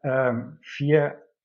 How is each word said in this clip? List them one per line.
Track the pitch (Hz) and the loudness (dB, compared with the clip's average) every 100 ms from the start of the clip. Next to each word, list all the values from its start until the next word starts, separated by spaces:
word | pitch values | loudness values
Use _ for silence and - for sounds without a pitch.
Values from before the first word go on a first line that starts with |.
ähm, | 139 131 127 117 123 - | -4 0 0 0 -6 -12
vier | - - 143 151 147 - - _ | -16 -4 2 4 2 -4 -18 _